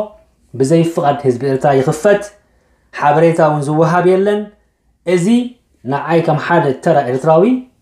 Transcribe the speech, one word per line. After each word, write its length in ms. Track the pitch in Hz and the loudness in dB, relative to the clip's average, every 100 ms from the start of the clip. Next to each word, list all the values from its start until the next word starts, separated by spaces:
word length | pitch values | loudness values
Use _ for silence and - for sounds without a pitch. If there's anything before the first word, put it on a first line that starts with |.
| 208 - _ _ _ | 0 -12 _ _ _
ብዘይ 300 | 120 135 165 | -4 0 2
ፍቓድ 340 | 165 170 143 143 | 0 -2 -2 -2
ህዝቢ 220 | 131 117 | -2 -2
ኤርትራ 240 | 135 131 147 | -2 -2 0
ይኽፈት፣ 500 | 135 131 - 208 202 - _ _ _ _ _ _ | 0 0 0 0 0 -2 _ _ _ _ _ _
ሓበሬታ 460 | - 147 151 165 165 | -2 0 2 2 2
እውን 200 | 156 151 | 0 0
ዝወሃብ 440 | 139 151 165 175 180 | -2 0 0 2 2
የለን። 340 | 185 202 208 208 _ _ _ _ _ | 2 0 -2 -6 _ _ _ _ _
እዚ 200 | 170 180 190 240 247 - _ _ | -4 0 2 0 -2 -12 _ _
ንዓይ 340 | 117 139 156 170 | -8 -6 -2 0
ከም 160 | 160 151 | 0 -2
ሓደ 280 | - 170 143 127 | 0 0 0 -2
ተራ 180 | 175 147 | 0 0
ኤርትራዊ 380 | 123 131 156 160 226 254 - _ | 0 -2 2 2 2 0 -6 _